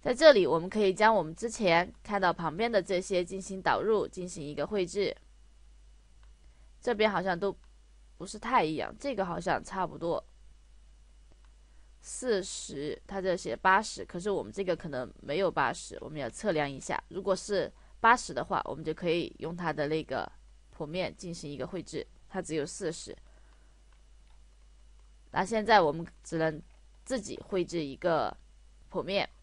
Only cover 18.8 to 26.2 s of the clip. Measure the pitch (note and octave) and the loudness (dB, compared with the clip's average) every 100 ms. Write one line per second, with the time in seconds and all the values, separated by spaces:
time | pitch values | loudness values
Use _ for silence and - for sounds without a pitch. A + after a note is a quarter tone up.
18.8 | D#3 D#3+ F3 E3+ D3+ - D#3+ F3 E3+ D3+ | -6 -4 0 0 -2 -6 -8 -4 -4 -2
19.8 | C#3+ D#3+ D3 B2+ D#2 - - - - - | 0 -2 -2 -6 -6 -12 -20 -20 -20 -12
20.8 | D3 F3 D3+ D#2 F3+ E3+ D3 C#3+ C#3 F#3 | -8 -4 -6 -6 -12 -10 -10 -8 -8 -8
21.8 | D#3 D#3 - - - F#3 F3+ D#3+ C#3+ - | -8 -10 -10 -16 -10 -8 -4 -4 -4 -4
22.8 | F3+ E3 - - - - - - - - | -6 -6 -12 -16 -20 -20 -20 -20 -20 -20
23.8 | - - - - - - - - - - | -20 -20 -20 -20 -20 -20 -20 -20 -20 -20
24.8 | - - - - - C#3+ F#3+ A3 G#3 G#3 | -20 -20 -20 -20 -8 -4 0 0 6 8
25.8 | D#3+ D#3 F3 - | 8 2 -8 -14